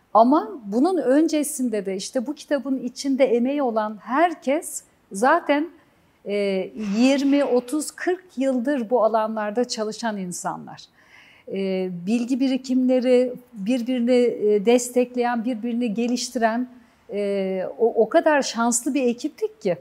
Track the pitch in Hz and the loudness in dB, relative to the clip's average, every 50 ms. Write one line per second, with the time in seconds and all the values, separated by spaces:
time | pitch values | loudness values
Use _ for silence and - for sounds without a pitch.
0 | _ _ - 208 226 247 277 320 415 440 403 294 220 202 190 233 277 359 392 339 | _ _ 4 6 6 6 6 4 2 0 -8 -12 -8 -4 0 2 2 2 2 2
1 | 254 240 262 294 320 320 320 302 294 285 - - 254 247 220 208 190 196 190 190 | 2 2 4 4 4 2 2 0 -2 -2 -4 -4 -4 -2 -2 -4 -4 -4 -6 -6
2 | 190 - - 262 226 269 302 - - - 302 285 233 285 269 262 - 247 - - | -6 -6 -6 -6 -4 -4 -8 -8 -6 -4 -4 -4 -2 -2 -4 -4 -6 -8 -10 -6
3 | - 285 269 247 277 226 220 240 233 262 285 294 277 247 220 220 214 214 220 202 | -4 -2 2 2 2 2 2 2 0 0 -2 -2 -2 -2 -2 -2 -4 -4 -6 -10
4 | - 202 240 294 330 359 320 - - 254 277 320 - - - - - _ _ _ | -8 -4 0 2 2 2 0 -2 -4 -2 -2 -2 -4 -6 -12 -14 -16 _ _ _
5 | _ - - 190 214 262 311 - 240 - 285 294 302 349 - _ _ _ _ _ | _ -10 -6 0 2 4 2 2 2 0 0 0 0 -4 -8 _ _ _ _ _
6 | _ _ _ _ - 190 202 208 202 196 196 190 185 190 - - 214 208 196 220 | _ _ _ _ -10 -6 -4 -2 0 0 0 -2 -4 -6 -8 -8 -6 -2 2 4
7 | 247 262 277 277 277 277 277 285 277 254 247 247 247 - - 311 294 - - - | 4 4 4 4 2 2 2 2 2 2 2 0 0 -2 -4 -6 -6 -6 -10 -8
8 | - 349 370 359 - - - - 262 269 262 254 226 269 294 262 233 202 254 240 | -4 -4 -4 -4 -6 -12 -6 -4 -2 0 0 0 0 0 -2 -2 -2 0 0 2
9 | 220 220 214 226 214 220 220 220 214 208 208 233 247 240 - 226 220 214 214 214 | 2 2 2 2 0 -2 -4 -4 -4 -4 -2 -2 -2 -2 -2 -6 -6 -6 -6 -6
10 | - 233 208 202 185 180 170 - - 180 156 156 156 - - 151 - - _ _ | -6 -6 -4 -4 -6 -8 -8 -8 -8 -8 -8 -8 -12 -16 -18 -20 -20 -20 _ _
11 | _ _ - - - - - _ - - - 190 196 190 190 185 185 185 185 175 | _ _ -20 -20 -20 -20 -20 _ -14 -10 -6 -4 -4 -2 -2 -2 -4 -4 -6 -8
12 | 170 185 226 240 240 233 269 240 269 262 262 254 262 - 254 262 254 254 254 254 | -4 -2 -2 -2 0 -2 -2 0 0 0 0 -2 -2 -2 0 2 2 2 2 2
13 | 233 254 254 247 254 254 - - - _ - 220 190 196 262 262 233 233 262 254 | 4 4 4 4 4 2 -2 -8 -16 _ -12 -8 -4 -2 -2 -2 -2 -2 -2 0
14 | 233 233 254 247 247 240 - - - 214 208 208 190 226 240 247 247 - - 247 | 2 2 4 4 4 2 2 0 2 2 2 4 4 4 4 4 4 2 0 0
15 | 247 247 247 247 240 240 240 240 208 240 262 214 208 240 233 233 247 240 196 214 | 0 0 0 -2 -2 -2 -2 -2 -2 -4 -4 -4 -4 -4 -4 -2 -2 -2 -2 -2
16 | 233 240 247 240 - - - 247 226 220 220 240 247 247 - - - _ _ _ | -2 -2 -2 -2 -4 -4 -4 0 0 0 0 0 -4 -6 -8 -20 -20 _ _ _
17 | _ - - 202 202 202 202 196 190 190 190 190 180 - - - - 233 - - | _ -10 -6 -4 -2 -2 -2 -2 -2 -2 -2 -4 -4 -6 -2 0 0 2 4 4
18 | 220 220 - 330 330 320 302 285 254 - - 226 233 240 233 - - 302 254 285 | 2 4 4 4 4 4 4 2 2 0 -2 -2 0 0 0 0 -2 -2 -2 0
19 | 262 240 233 240 - 302 - - 440 427 - _ - 196 170 - | 0 0 0 -2 -6 -10 -8 -6 -8 -8 -6 _ -4 -2 -2 -4